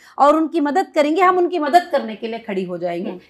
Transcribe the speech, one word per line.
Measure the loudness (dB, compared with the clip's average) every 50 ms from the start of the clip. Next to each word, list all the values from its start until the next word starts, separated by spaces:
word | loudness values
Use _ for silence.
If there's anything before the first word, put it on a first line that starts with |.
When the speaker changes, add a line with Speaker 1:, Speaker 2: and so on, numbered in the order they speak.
| _ -10 -2 2
Speaker 1:
और | 4 4 4
उनकी | 4 2 -2 -2 -2
मदद | -2 0 0 0 -2 0 0
करेंगे, | 0 0 2 2 2 4
हम | 4 4 2
उनकी | 0 0 -2 -2
मदद | 0 2 2 2 2 2 -2
करने | -4 -4 -4 -8
के | -10 -10 -10
लिए | -10 -10
खड़ी | -8 -6 -6 -4 -4
हो | -6 -6 -6
जाएंगे। | -6 -6 -6 -6 -6 -8
Speaker 2:
हम्म। | -10 -12 -16 _